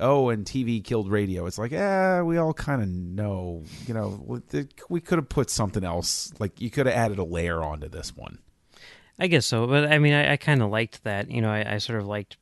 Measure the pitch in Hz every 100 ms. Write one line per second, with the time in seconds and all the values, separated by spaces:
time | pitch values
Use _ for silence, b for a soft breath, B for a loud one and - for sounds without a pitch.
0 | 127 143 127 113 98 135 120 113 - 117
1 | 95 104 98 90 87 - 120 156 202 190
2 | 190 180 170 170 160 156 - 135 101 90
3 | 87 95 104 95 90 85 78 - - 110
4 | 101 101 71 120 - 143 139 - - 175
5 | - 170 139 - 123 - 104 104 92 87
6 | 85 - - - 101 - 117 143 131 117
7 | 113 101 82 85 85 82 76 76 73 -
8 | - - - - _ _ _ B B B
9 | B B 185 160 - 117 120 143 147 151
10 | 147 147 143 139 - 139 104 110 113 -
11 | 110 101 - 120 110 107 107 107 - 113
12 | 101 104 98 -